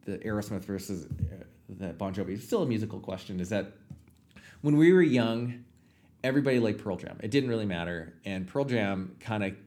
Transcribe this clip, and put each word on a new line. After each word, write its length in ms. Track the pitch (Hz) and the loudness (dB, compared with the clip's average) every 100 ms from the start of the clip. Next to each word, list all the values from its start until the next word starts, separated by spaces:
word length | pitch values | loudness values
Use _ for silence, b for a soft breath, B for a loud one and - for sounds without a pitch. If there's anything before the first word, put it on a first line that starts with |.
the 140 | - 98 | -6 -6
Aerosmith 460 | 107 107 101 101 | -4 -4 -4 -8
versus, 420 | 92 98 - 95 76 | -6 -6 -6 -8 -8
uh, 380 | - 85 90 - - - | -6 -6 -6 -18 -20 -18
the 240 | 95 95 | -10 -10
Bon 180 | 82 98 | -6 -6
Jovi, 160 | 92 92 | -4 -4
it's 100 | 98 | -6
still 180 | - 214 | -2 0
a 40 | 151 | 0
musical 340 | 110 107 - | 0 -4 -8
question, 400 | - 92 - 92 | -8 -10 -6 -6
is 80 | 90 | -2
that 240 | 104 - - - - - _ _ - B B | -2 -4 -12 -20 -20 -20 _ _ -20 B B
when 160 | 147 151 | 2 8
we 160 | 165 | 10
were 80 | 185 | 10
young, 640 | 165 123 117 113 123 120 - _ b b b _ | 8 6 4 0 -4 -8 -14 _ b b b _
everybody 360 | 127 135 139 127 | 0 2 2 2
liked 180 | 110 104 | 2 0
Pearl 160 | 104 90 | -4 -6
Jam. 200 | - - | -8 -10
It 80 | 107 | 0
didn't 180 | 139 131 | 0 2
really 160 | 113 104 | -2 -2
matter. 460 | 87 85 85 80 - - | -2 -4 -6 -8 -12 -8
And 200 | 95 92 | -6 -4
Pearl 180 | 139 139 | -4 0
Jam 500 | 123 98 98 92 - | 0 0 -2 -6 -12
kinda 320 | - 107 98 98 | -6 -2 -2 -6